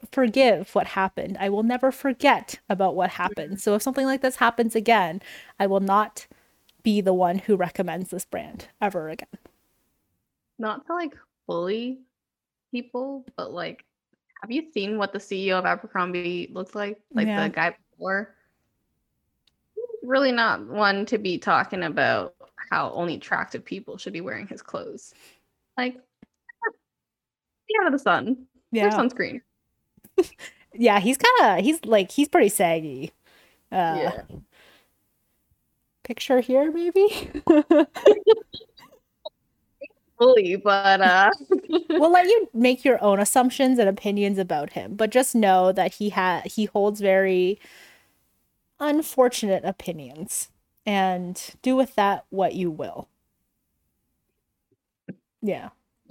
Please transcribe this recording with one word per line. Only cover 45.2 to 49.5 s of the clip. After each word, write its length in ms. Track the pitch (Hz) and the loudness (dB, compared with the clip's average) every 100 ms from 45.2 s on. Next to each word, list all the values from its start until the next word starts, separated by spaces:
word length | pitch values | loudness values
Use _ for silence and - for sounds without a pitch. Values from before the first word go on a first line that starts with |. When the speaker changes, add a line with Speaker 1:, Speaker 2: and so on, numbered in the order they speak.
| 247 233 | 2 2
Speaker 1:
know 360 | 202 185 185 | 4 6 4
that 220 | 190 180 - | 2 0 -2
he 140 | 208 | -4
ha-, 300 | 190 185 170 - | 0 0 0 -4
he 200 | - 208 | -4 -2
holds 360 | 208 202 208 | 0 0 0
very 580 | 196 190 190 185 180 208 - - - _ _ _ _ _ _ _ _ - | 2 2 2 2 0 -2 -10 -20 -20 _ _ _ _ _ _ _ _ -8
unfortunate 840 | 294 294 311 - 247 - 208 | -2 -2 0 2 2 2 -2